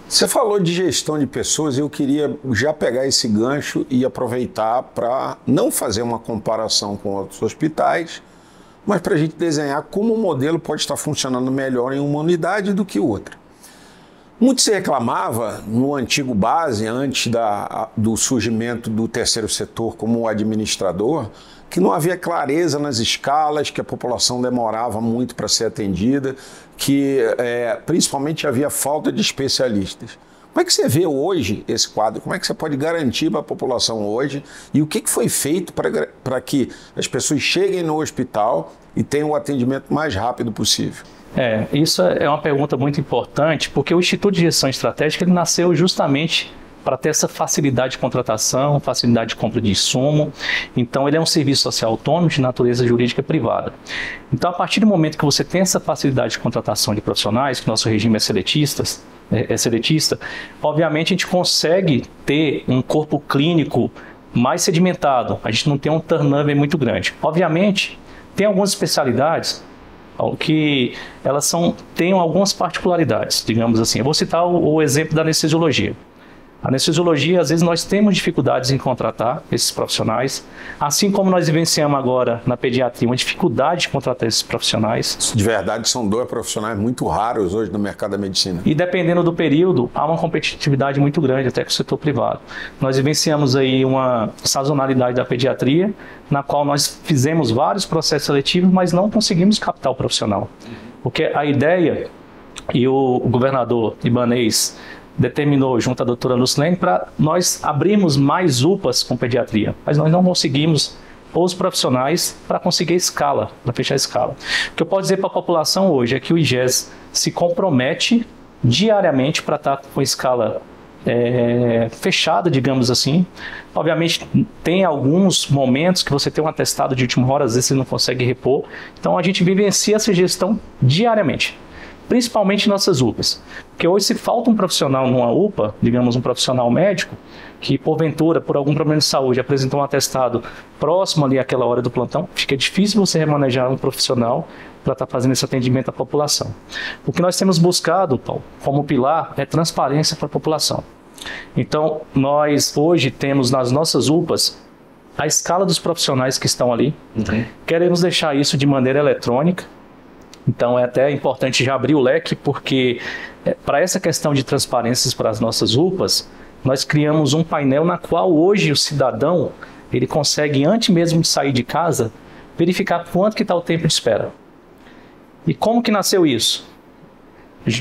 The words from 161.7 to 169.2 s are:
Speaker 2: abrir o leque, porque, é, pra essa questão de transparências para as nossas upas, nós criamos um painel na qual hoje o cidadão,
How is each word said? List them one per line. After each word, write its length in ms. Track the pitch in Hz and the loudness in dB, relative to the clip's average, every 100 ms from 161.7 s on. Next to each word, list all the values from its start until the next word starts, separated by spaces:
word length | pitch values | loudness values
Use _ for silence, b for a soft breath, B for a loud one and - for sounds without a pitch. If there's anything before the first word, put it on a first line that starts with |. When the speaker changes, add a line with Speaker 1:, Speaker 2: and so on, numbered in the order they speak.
| 131 | 0
Speaker 2:
abrir 180 | - | 2
o 60 | 151 | 4
leque, 340 | 127 143 - | 4 2 0
porque, 680 | - - 135 - 135 127 117 B B B B - | -4 -2 -4 0 2 2 0 B B B B -4
é, 80 | |
pra 280 | - - 147 | -4 0 0
essa 180 | 180 190 | 2 0
questão 340 | 170 151 156 | -2 0 0
de 120 | 139 127 | 0 0
transparências 680 | 139 - 123 113 123 123 | -2 0 0 0 0 -2
para 160 | - 117 | 0 -2
as 120 | 110 | 0
nossas 340 | 117 113 113 120 | -2 0 2 2
upas, 540 | 180 185 95 - - B B B | 2 2 0 0 -4 B B B
nós 220 | 135 131 - | -2 0 0
criamos 480 | 151 147 156 143 | 2 2 2 2
um 100 | 156 | 2
painel 400 | 165 165 139 135 | 0 0 2 2
na 140 | 165 175 | 2 0
qual 360 | - 170 185 | 0 2 4
hoje 380 | 151 180 208 160 | 4 4 4 2
o 40 | 139 | 0
cidadão, 760 | - 143 131 113 | 0 0 0 2